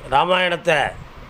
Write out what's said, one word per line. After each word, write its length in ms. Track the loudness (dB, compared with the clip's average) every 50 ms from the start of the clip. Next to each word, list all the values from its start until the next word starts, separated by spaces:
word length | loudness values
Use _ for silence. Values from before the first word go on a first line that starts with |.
| -6 0 2
ராமாயணத்தை 640 | 2 2 4 2 2 2 2 0 0 2 2 2 2 2 0 -2 -8 -12 -16 -16 -18 -18 -18